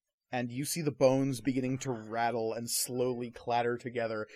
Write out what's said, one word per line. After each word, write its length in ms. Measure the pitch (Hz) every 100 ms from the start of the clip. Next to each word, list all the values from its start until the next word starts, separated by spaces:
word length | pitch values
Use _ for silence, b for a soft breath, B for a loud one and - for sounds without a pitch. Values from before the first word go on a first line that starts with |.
| _ _ _
And 220 | 127 123
you 140 | 123 147
see 160 | 170
the 100 | 147
bones 480 | 131 135 135 135 120
beginning 380 | 139 131 127 131
to 100 | 135
rattle 600 | 117 107 113 117 117 110
and 180 | 110 117
slowly 600 | - - 123 127 120 123
clatter 460 | - - 120 120 120
together 500 | 127 120 113 110 107